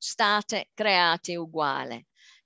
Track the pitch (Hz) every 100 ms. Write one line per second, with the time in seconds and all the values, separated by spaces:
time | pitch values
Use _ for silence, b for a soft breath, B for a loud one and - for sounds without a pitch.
0 | - - 208 208 - 202 - - 214 180
1 | 175 170 - 175 165 160 143 135 131 117
2 | - b b b